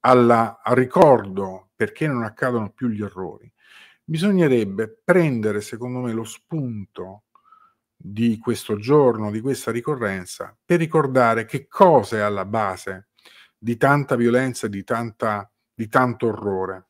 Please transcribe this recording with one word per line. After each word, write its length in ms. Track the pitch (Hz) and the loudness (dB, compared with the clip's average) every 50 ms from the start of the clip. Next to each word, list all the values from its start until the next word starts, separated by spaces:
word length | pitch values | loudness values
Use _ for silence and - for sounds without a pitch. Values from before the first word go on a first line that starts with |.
alla, 600 | - 120 127 127 120 117 117 113 113 107 - _ _ | 6 6 6 6 8 6 6 4 2 0 -4 _ _
al 140 | 113 123 | 0 2
ricordo 920 | 123 127 123 - 170 185 151 131 117 104 98 92 95 98 95 92 92 _ _ _ | 2 2 2 4 6 8 8 8 6 2 -4 -6 -6 -6 -6 -8 -14 _ _ _
perché 320 | _ 117 107 - - 156 | _ -6 -6 -4 -4 -4
non 160 | 156 139 120 117 | -2 -2 -2 -4
accadono 480 | 107 107 - - 131 123 117 110 101 | -6 -6 -4 -2 -2 0 -2 -4 -6
più 180 | _ _ 127 120 | _ _ -6 -6
gli 140 | 110 104 104 | -4 -4 -8
errori, 480 | 98 - 90 95 82 92 - 117 117 _ _ _ _ _ - - - _ _ _ | -8 -8 -10 -12 -12 -12 -16 -20 -20 _ _ _ _ _ -20 -20 -20 _ _ _
bisognerebbe 960 | - 156 160 170 208 202 185 170 147 131 120 110 98 98 95 90 - - _ _ | -8 -6 -2 0 2 2 4 4 4 4 2 2 0 -4 -6 -6 -8 -8 _ _
prendere, 600 | - 180 185 170 156 131 117 107 107 101 104 101 | 2 2 4 4 2 0 0 -2 -2 -2 -4 -6
secondo 380 | - - 113 123 123 123 127 | -8 -12 -12 -10 -8 -8 -6
me, 120 | 127 120 113 | -6 -6 -6
lo 120 | 113 113 | -6 -8
spunto 1000 | 110 - - _ _ 165 160 139 123 117 104 98 _ _ - 90 92 95 107 _ _ _ _ _ _ _ _ _ _ _ _ _ _ _ | -8 -14 -20 _ _ -8 -6 -6 -6 -8 -10 -12 _ _ -14 -14 -14 -16 -20 _ _ _ _ _ _ _ _ _ _ _ _ _ _ _
di 400 | _ - 90 101 107 117 117 113 | _ -18 -14 -6 -2 0 0 0
questo 400 | 104 113 - 117 107 - - 107 | 0 -2 -4 -6 -4 -4 -6 -6
giorno, 540 | 104 104 117 143 151 143 127 117 107 107 107 | -6 0 2 4 6 6 4 2 0 -4 -6
di 100 | 104 110 | -6 -4
questa 300 | 110 135 135 - - - | -4 -4 -6 -4 -4 -6
ricorrenza, 840 | 113 120 117 - 151 127 117 104 98 95 92 - - - - - - _ _ | -6 -4 -4 -6 -6 -4 -4 -4 -4 -6 -8 -12 -12 -14 -14 -14 -14 _ _
per 180 | _ 170 175 | _ 0 0
ricordare 680 | 165 156 160 160 151 135 131 131 123 117 113 110 113 | 0 0 0 0 0 2 4 4 4 4 4 2 -2
che 200 | 110 - 143 - | -4 -8 -10 -10
cosa 500 | _ - - 202 180 160 131 104 - 113 | _ -10 -2 0 2 4 2 2 0 -4
è 40 | 107 | -2
alla 240 | 104 104 104 101 95 | -2 -2 -2 -4 -6
base 640 | 98 104 113 107 98 92 90 - 98 95 92 _ _ _ _ _ - _ - - _ _ _ | -6 -4 -4 -4 -4 -6 -8 -10 -12 -14 -14 _ _ _ _ _ -20 _ -20 -20 _ _ _
di 180 | - 113 120 | -6 -6 -4
tanta 400 | 113 - 135 139 147 139 - 143 | 2 4 4 4 4 4 0 0
violenza 500 | 120 120 120 117 123 131 131 123 - - | 2 2 2 2 2 0 0 -4 -6 -8
e 40 | 110 | -8
di 140 | 101 98 95 | -8 -8 -6
tanta, 640 | - 123 113 120 113 107 _ - 113 107 104 98 _ _ _ _ _ _ | -6 -6 -6 -6 -8 -8 _ -4 -4 -4 -4 -8 _ _ _ _ _ _
di 160 | - 113 107 | -12 -12 0
tanto 400 | - 139 131 123 117 - - 117 | 2 2 2 2 0 -2 -2 -2
orrore. 600 | 104 - 104 101 98 95 95 92 95 92 _ _ | -2 -2 -4 -4 -2 -2 -4 -4 -6 -10 _ _